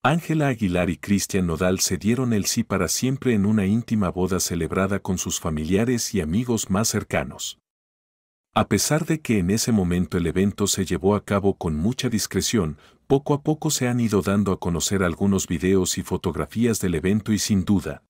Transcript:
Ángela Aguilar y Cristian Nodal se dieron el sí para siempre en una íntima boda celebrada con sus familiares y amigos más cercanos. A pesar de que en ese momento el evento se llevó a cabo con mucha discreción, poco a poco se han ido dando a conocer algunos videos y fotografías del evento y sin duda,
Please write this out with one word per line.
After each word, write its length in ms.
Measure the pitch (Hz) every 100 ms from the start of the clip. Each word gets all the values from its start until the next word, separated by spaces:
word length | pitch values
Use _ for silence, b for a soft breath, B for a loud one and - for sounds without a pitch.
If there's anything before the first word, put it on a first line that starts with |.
Ángela 460 | 131 165 - 160 143
Aguilar 420 | 117 101 90 90
y 60 | 80
Cristian 500 | - 101 - 98 87
Nodal 320 | 80 92 92
se 180 | - 87
dieron 340 | 95 120 123
el 120 | 107 90
sí 180 | -
para 240 | 110 98 87
siempre 460 | - 123 135 131
en 140 | 110 98
una 180 | 110 95
íntima 440 | 110 - 110 92
boda 300 | 85 90 92
celebrada 600 | - 85 78 85 95 98
con 180 | - 92
sus 220 | 92 -
familiares 720 | 85 78 78 95 117 120 -
y 80 | 98
amigos 480 | 78 95 127 113 -
más 180 | 95 113
cercanos. 720 | 104 92 90 65 - - - _ _ _ _ _ _ _ _ _
A 140 | - 104
pesar 400 | 101 - 151 165
de 120 | 160
que 200 | - 107
en 100 | 87
ese 220 | 110 -
momento 480 | 110 87 87 87 90
el 80 | 85
evento 400 | 82 101 - 101
se 180 | - 95
llevó 300 | 85 92 104
a 100 | -
cabo 320 | 101 98 -
con 180 | 90 76
mucha 320 | 95 127 127
discreción, 720 | 110 - 95 - 113 82 73 b b _
poco 260 | 139 139
a 80 | 147
poco 300 | 151 156 156
se 160 | - 123
han 120 | 123
ido 220 | 113 101
dando 300 | 92 101 98
a 80 | 90
conocer 420 | 90 82 - 98
algunos 460 | 90 80 98 98 -
videos 500 | 85 92 95 90 -
y 60 |
fotografías 760 | 90 90 95 82 78 110 117 107
del 140 | 92
evento 400 | 82 90 107 101
y 60 | 104
sin 260 | - 101 90
duda, 380 | 98 78 73